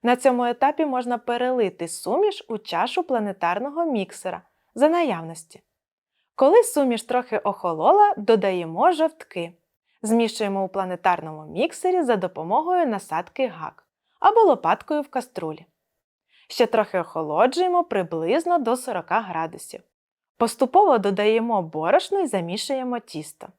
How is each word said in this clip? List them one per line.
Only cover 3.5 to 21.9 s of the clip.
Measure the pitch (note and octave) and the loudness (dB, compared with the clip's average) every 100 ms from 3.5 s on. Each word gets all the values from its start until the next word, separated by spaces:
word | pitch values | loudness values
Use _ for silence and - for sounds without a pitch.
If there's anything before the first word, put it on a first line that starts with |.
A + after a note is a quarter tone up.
| F#3+ C4+ D4+ E4+ | -2 -6 -4 -2
міксера | A#3 F#3 - F#3 F3 _ _ _ A3+ | -2 -4 -8 -10 -10 _ _ _ 0
за | D4 | 2
наявності. | E4+ D#4+ E3+ E3 E3 - - _ _ _ _ _ _ _ - | 2 0 -4 -8 -14 -20 -20 _ _ _ _ _ _ _ 2
Коли | C4+ A4 | 6 6
суміш | A4 - C4 A3+ | 4 0 0 -2
трохи | - B3 B3 G#3+ | -2 -4 -2 -2
охолола, | G3+ - F3+ D#3+ F#3+ G4 G#4 F4+ | -2 -2 -4 2 4 6 4 2
додаємо | G3+ A3 G3 F3+ E3 E3+ D#4 | 2 2 4 -2 -4 2 2
жовтки. | D#4+ D#4+ D#4+ - F#3 E3+ F3 _ _ _ _ | 2 -2 _ -12 -10 -10 _ _ _ _ _
Змішуємо | G#3+ A3+ A3+ A3+ G#3 G3 | 0 2 0 -2 -4 -2
у | F#3+ | -4
планетарному | F#3+ F#3 F3+ F#3 F3 D#3+ D#3 D#3 | -4 -6 -2 0 0 -4 -14 -10
міксері | D#3+ E4 - F#4 F4+ | -4 -4 -2 0 0
за | C4+ G#3+ | 2 0
допомогою | F3 - E3 A#3 D#4+ F4+ D4+ | -2 -6 -2 -2 0 0 0
насадки | G#3 - D#3+ F3 - B3+ | -4 -6 -8 -8 -6 -6
гак | E3 D#3 _ _ _ _ _ | -6 -14 _ _ _ _ _
або | - A4+ | 4 6
лопаткою | G#4 B3 B3 F#3+ - D4+ | 4 4 2 -2 -2 -6
в | C#4+ | -4
каструлі. | C4 - - D#3+ D#3 - _ _ _ _ _ _ _ _ | -8 -8 -10 -10 -10 -18 _ _ _ _ _ _ _ _
Ще | - A3+ | 0 2
трохи | A3 G#3 F#3 | 2 0 -2
охолоджуємо | E3 E3 D#3 D#3 A#3+ E4 F#4 F4 | -4 -6 -4 2 2 2 0 0
приблизно | F4 G3+ F3 E3 E3 C#4 E4+ F4 | 0 -2 -2 -4 0 0 0 0
до | A#3 B3 | 0 -4
сорока | B3+ F#3+ D#3+ G3+ | -4 -8 -2 -2
градусів. | G3 E3 E3 E3+ - - _ _ _ _ _ _ | -2 -6 -6 -10 -18 -20 _ _ _ _ _ _
Поступово | A#3 - C4 F#4 G4+ B3 | -2 0 2 4 6 4
додаємо | G3+ G3 G#3 A3+ A#3 G#3+ | 2 2 2 2 2 -2
борошно | E3 D#3 D#3+ | -2 -4 2